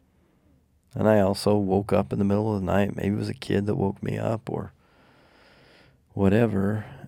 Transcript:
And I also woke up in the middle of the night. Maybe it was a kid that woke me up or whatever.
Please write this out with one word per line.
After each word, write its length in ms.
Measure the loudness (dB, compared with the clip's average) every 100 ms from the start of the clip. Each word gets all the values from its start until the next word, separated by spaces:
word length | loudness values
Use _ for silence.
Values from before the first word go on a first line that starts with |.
| _ _ _ _ _ _ _ _ _
And 140 | 0 4
I 120 | 4
also 360 | 4 2 2 2
woke 360 | 2 0 2
up 200 | 0 0
in 60 | -2
the 60 |
middle 280 | 0 0 0
of 80 | -2
the 60 | 0
night. 300 | 0 0 -2
Maybe 180 | -2
it 40 | -2
was 100 | -4
a 60 |
kid 320 | -8 -2 -2 0
that 100 | 0
woke 260 | -2 -4
me 160 | -6 -4
up 320 | -2 -4 -6
or 220 | -8 -8 _ _ _ _ _ _ _ _ _ _ -20 _ _ _
whatever. 680 | 0 4 4 2 2 0 -2 -6 -16